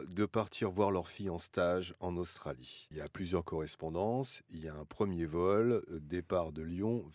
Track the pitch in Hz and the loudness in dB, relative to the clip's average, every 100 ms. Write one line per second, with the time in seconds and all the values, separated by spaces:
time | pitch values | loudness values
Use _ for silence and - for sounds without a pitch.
0 | 73 87 104 113 101 - 107 90 101 92 | 2 0 2 2 0 0 0 4 4 4
1 | 85 - 98 82 - - 87 90 90 87 | 0 -4 -4 -2 -2 2 4 4 0 -4
2 | 92 87 87 - - 67 64 - - 76 | -2 -2 -2 -6 -8 -8 -10 -18 -14 -10
3 | 76 - 92 90 85 82 76 - 82 82 | -8 -6 0 0 0 -2 -4 -4 -4 0
4 | 104 123 135 - - 85 80 76 76 - | 2 0 -2 -6 -10 -10 -8 -8 -8 -2
5 | 101 87 82 82 92 101 117 117 - 82 | 0 2 0 2 4 6 6 2 0 -8
6 | 73 90 87 92 82 76 80 87 107 117 | -4 -4 0 0 0 -4 -6 -2 0 0
7 | 80 | -4